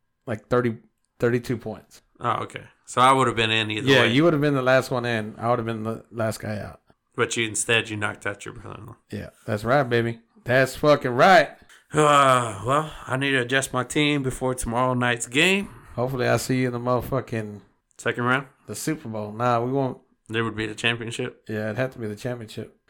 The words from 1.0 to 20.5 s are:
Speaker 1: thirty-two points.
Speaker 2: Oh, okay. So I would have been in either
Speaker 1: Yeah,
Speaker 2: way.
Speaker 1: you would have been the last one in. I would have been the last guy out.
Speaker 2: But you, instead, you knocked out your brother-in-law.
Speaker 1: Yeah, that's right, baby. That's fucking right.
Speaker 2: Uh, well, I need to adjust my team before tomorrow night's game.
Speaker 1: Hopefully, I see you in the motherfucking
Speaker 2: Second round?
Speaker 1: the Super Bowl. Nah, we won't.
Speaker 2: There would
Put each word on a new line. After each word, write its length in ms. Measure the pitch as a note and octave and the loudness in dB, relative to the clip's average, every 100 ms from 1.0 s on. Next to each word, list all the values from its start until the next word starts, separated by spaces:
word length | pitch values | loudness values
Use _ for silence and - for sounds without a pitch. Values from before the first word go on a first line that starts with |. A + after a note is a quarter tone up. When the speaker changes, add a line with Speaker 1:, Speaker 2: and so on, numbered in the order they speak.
| _ _ | _ _
Speaker 1:
thirty-two 380 | A#2+ A#2+ A#2+ A#2 | 0 0 -2 -6
points. 440 | A2 G#2 - - _ _ | -6 -14 -18 -20 _ _
Speaker 2:
Oh, 240 | B2 A2 | -4 -2
okay. 200 | A2 - - _ - | -6 -12 -18 _ -6
So 160 | B2 | 4
I 100 | B2+ | 6
would 140 | C3+ B2 | 6 4
have 80 | A2 | 2
been 140 | A2 | 2
in 200 | A2+ G#2+ | 2 0
either 160 | G#2+ C3 | -2 4
Speaker 1:
Yeah, 140 | C3+ | 4
Speaker 2:
way. 100 | A#2 | 6
Speaker 1:
you 100 | B2+ | 4
would 100 | E3+ | 4
have 80 | D3+ | 4
been 120 | D3 | 2
the 80 | C#3 | 0
last 300 | B2+ C3 - | 4 2 2
one 140 | B2+ A#2+ | -4 -2
in. 300 | A#2 G#2+ - | -2 -4 -6
I 100 | A#2 | -2
would 100 | A#2+ | 0
have 60 | A2+ | -2
been 180 | A2+ | -6
the 200 | A2 A2+ - | -6 -8 -10
last 280 | A#2 A2 - | -4 -4 -4
guy 180 | A#2 G#2 | -8 -8
out. 220 | - - _ _ _ - | -10 -16 _ _ _ -4
Speaker 2:
But 200 | A2+ A#2+ | -2 -2
you, 100 | A2 | -4
instead, 420 | G2+ - A2+ G#2+ | -4 0 0 0
you 80 | G#2+ | -6
knocked 280 | G#2 G2 G2+ | -6 -6 -8
out 180 | G#2 A2 | -8 -12
your 80 | |
brother-in-law. 420 | G#2+ G#2+ - - - _ | -14 -16 -16 -18 -20 _
Speaker 1:
Yeah, 180 | G2+ - _ - | -12 -12 _ -6
that's 180 | G#2+ | -4
right, 200 | A2+ C#3 | 0 0
baby. 360 | B2+ A#2+ A#2 A#2 _ _ - | 2 0 0 -4 _ _ 0
That's 300 | B2+ C3 - | 2 2 2
fucking 360 | D3+ C#3+ B2+ | 2 4 2
right. 380 | A#2+ F3+ F3+ C#3+ - _ - _ | 4 6 6 4 -4 _ -20 _
Speaker 2:
Uh, 680 | D3 D3+ C#3+ C3+ B2+ A#2 G2 G#2+ | 2 6 6 6 6 2 -4 0
well, 260 | C#3+ D#3 - - | 0 0 -10 -6
I 100 | B2+ | -2
need 140 | C#3 | 0
to 100 | C3+ | 0
adjust 320 | A#2+ C3+ C3 | 0 0 0
my 100 | B2+ | -4
team 400 | A#2+ D#3 D3 D3 | -2 0 2 0
before 320 | C3 B2+ C3 B2+ | -2 -4 -4 -2
tomorrow 380 | A#2+ A#2 B2+ | -2 0 0
night's 340 | B2+ B2 A#2 - | 2 0 0 -2
game. 420 | C3 F3 G3 G3 - - - | 2 4 2 -2 -14 -12 -6
Speaker 1:
Hopefully, 320 | B2+ C3+ A#2+ | -4 0 0
I 100 | A#2 | 0
see 240 | - C3 | 0 0
you 60 | B2+ | 0
in 60 | |
the 60 | A#2+ | -2
motherfucking 840 | B2 B2 - C3+ - A2+ G#2+ G#2 - _ _ _ | -2 -2 -2 -6 -4 -8 -8 -14 -20 _ _ _
Speaker 2:
Second 260 | - A#2+ | -6 -2
round? 240 | A#2+ C3 C#3+ _ - | 0 0 -2 _ -14
Speaker 1:
the 80 | G#2 | -8
Super 340 | - D3+ A#2+ | -6 -6 -6
Bowl. 220 | A2 G#2 | -8 -8
Nah, 280 | G#2+ B2 A#2 | -2 0 0
we 100 | B2 | 0
won't. 260 | C3+ C3 - _ _ - | -2 -2 -6 _ _ -6
Speaker 2:
There 140 | A2+ | -4
would 100 | A2+ | -4